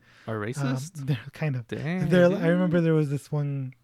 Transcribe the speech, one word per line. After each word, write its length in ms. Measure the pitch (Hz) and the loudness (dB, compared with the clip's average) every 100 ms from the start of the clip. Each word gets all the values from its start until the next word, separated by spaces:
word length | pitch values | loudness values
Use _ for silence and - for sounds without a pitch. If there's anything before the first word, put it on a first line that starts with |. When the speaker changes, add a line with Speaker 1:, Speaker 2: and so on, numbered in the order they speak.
| _ - - | _ -16 -8
Speaker 1:
Are 80 | 110 | -6
Speaker 2:
um, 80 | 104 | -4
Speaker 1:
racist? 440 | 135 135 131 151 147 | -4 -2 -2 -6 -8
Speaker 2:
they're 140 | 135 123 135 | -4 -4 -6
kind 240 | - 156 127 | -6 -4 -4
of. 100 | 117 | -6
Speaker 1:
Dang, 420 | 110 135 185 175 | -6 -4 -2 2
Speaker 2:
They're, 200 | 180 175 | 6 6
Speaker 1:
dude. 120 | 190 | 4
Speaker 2:
I 60 | 165 | 2
remember 340 | 175 180 175 | 2 2 2
there 140 | 165 | 4
was 160 | 156 147 | 2 2
this 220 | 143 - | -2 -4
one 420 | 147 143 139 131 - | -4 -2 -4 -8 -10